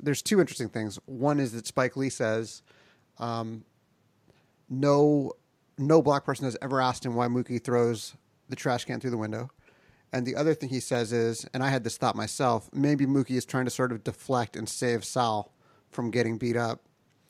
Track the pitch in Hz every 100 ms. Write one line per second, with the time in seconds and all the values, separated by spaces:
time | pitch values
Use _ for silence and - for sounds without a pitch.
0 | 147 135 - 208 160 - 113 117 110 104
1 | - 131 139 147 131 117 - - 127 135
2 | 135 - 117 110 110 - - _ _ _
3 | _ - 117 117 110 110 - _ _ _
4 | _ _ _ _ _ _ - 131 143 143
5 | 147 147 131 - _ _ _ - 139 160
6 | 143 143 - 135 135 107 131 131 127 120
7 | 131 117 120 123 123 120 - 120 120 110
8 | - - _ _ - 127 143 123 - 120
9 | 131 117 107 110 131 - _ _ _ _
10 | _ 127 123 - 156 151 135 131 - 123
11 | 110 117 113 113 - 127 135 135 110 -
12 | 123 107 107 - 131 113 - - 143 143
13 | 135 139 131 127 - 131 123 - 127 113
14 | 127 - - 127 113 - 110 - 123 117
15 | - 131 117 107 - _ _ _ _ -
16 | 120 120 113 113 123 117 117 - _ _
17 | _ _